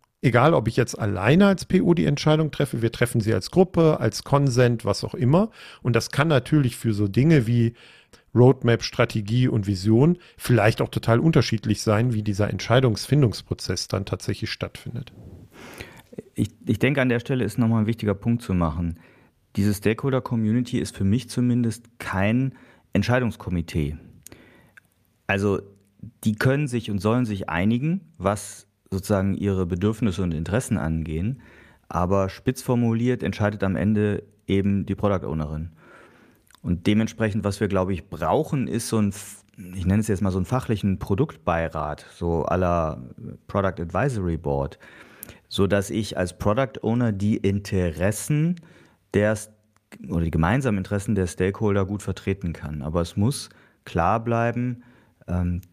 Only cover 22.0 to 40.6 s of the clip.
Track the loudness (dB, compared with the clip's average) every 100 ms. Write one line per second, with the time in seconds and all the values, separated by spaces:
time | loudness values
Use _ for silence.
22 | -6 0 2 2 -2 -6 -20 _ _ -2
23 | 2 2 0 -4 -6 -4 -4 -4 -4 -6
24 | -16 -20 -20 -20 -20 -20 _ -20 _ _
25 | _ _ -4 0 0 0 -6 _ _ _
26 | -20 -4 -4 0 0 2 0 -4 -4 -2
27 | 0 0 0 -4 -4 0 2 2 0 -4
28 | -8 -4 -2 -2 -6 -18 -20 _ _ -6
29 | 0 2 2 0 0 0 -2 0 0 0
30 | -2 0 -2 -4 -2 -2 0 -2 0 -2
31 | -4 -4 -4 -6 -14 -20 -20 _ _ -2
32 | 0 2 0 -2 -4 -4 -2 0 2 0
33 | 0 -2 -4 0 0 0 -2 0 2 2
34 | 2 -2 -8 _ -2 0 2 0 -2 -2
35 | 0 0 -2 -6 -4 -6 -10 -14 -20 -20
36 | -20 _ _ _ _ _ -4 -2 2 2
37 | 0 -2 -2 -2 -4 -2 0 0 0 -4
38 | -8 -6 0 0 0 -4 -2 -4 -2 0
39 | 0 -2 -14 -20 _ -20 -14 -4 0 0
40 | 0 0 0 -2 -2 -2